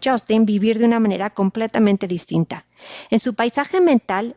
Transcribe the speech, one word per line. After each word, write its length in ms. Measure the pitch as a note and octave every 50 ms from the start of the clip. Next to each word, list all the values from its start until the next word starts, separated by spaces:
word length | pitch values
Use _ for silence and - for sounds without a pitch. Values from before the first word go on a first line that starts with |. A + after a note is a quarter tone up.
Justin 420 | - C4 B3+ A3 - - A3 A3 A3+
vivir 340 | G#3 G#3 G3 G#3 A3 A3 G#3+
de 60 | A#3
una 120 | A#3 A#3 A3+
manera 320 | A3 G#3 F#3 F3 G3 G#3
completamente 760 | - - G3 F#3 - A3 A3+ A3 - A#3 G#3+ G3+ G3 G3 G3+ F3
distinta. 560 | F3+ F3 - - - E3 D#3+ - - - - _ _ _ - - - - - -
En 100 | A3+ A3
su 140 | - B3+ G#3+
paisaje 460 | - A#3 A#3+ - C#4 C#4+ - - F#4
mental, 540 | F4+ E4 C4+ A3+ - - F#3 G3 A3+ A#3+ -